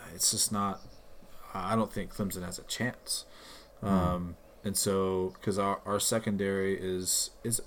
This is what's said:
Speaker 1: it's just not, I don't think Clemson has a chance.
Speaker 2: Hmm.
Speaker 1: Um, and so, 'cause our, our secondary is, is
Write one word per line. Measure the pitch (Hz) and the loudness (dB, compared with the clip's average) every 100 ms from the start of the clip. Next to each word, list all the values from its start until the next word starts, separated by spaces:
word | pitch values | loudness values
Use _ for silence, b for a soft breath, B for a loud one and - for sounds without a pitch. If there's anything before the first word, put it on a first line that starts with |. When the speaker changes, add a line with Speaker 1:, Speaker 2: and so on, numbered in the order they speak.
| - | -14
Speaker 1:
it's | 87 - | 0 2
just | 110 - | 4 2
not, | 104 101 - - - - - - - - | 2 0 -2 -10 -16 -16 -16 -14 -14 -8
I | 95 92 113 | -4 0 2
don't | 104 | 2
think | 107 87 | -2 -6
Clemson | - 98 92 | -2 -2 -2
has | 87 87 | -6 -8
a | |
chance. | - - 123 - - - - B B B B - | -8 -2 -2 -2 -4 -6 -6 B B B B -6
Speaker 2:
Hmm. | 98 | 2
Speaker 1:
Um, | 95 90 90 87 85 - - | 4 4 2 -2 -8 -16 -8
and | 104 95 | -4 0
so, | 104 95 95 92 92 - | 2 4 4 2 0 -2
'cause | - 98 | -2 2
our, | 98 98 101 | 2 0 0
our | 101 | 2
secondary | - 113 113 98 98 98 95 95 | 2 2 2 2 2 2 2 0
is, | 92 92 90 - - - | 0 -2 0 0 0 -4
is | 117 113 | -2 -2